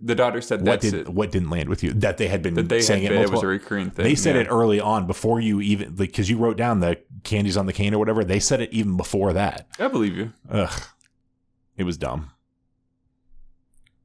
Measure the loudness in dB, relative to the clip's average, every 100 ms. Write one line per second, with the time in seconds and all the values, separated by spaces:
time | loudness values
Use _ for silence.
0 | -2 2 2 0 -2 0 2 2 2 -2
1 | -2 -2 0 0 0 -2 -2 -2 0 0
2 | 0 0 -2 0 0 0 2 2 2 2
3 | 2 2 4 2 0 -2 -2 -4 -4 -4
4 | 0 2 2 2 2 2 4 2 2 0
5 | -2 -2 0 0 2 0 2 0 -2 -4
6 | -4 0 0 2 0 0 0 2 2 -2
7 | -6 -14 -4 0 0 0 -2 0 0 2
8 | 2 0 2 2 2 0 0 -2 0 0
9 | 0 0 2 2 0 -4 -14 -4 -2 0
10 | 0 -2 -8 -10 -4 -2 -2 -4 -12 _
11 | _ _ _ _ _ _ _ -6 -4 -4
12 | -6 -6 -8 _ _ _ _ _ _ _
13 | _ _ _ -20 -20 _ _ _ _ _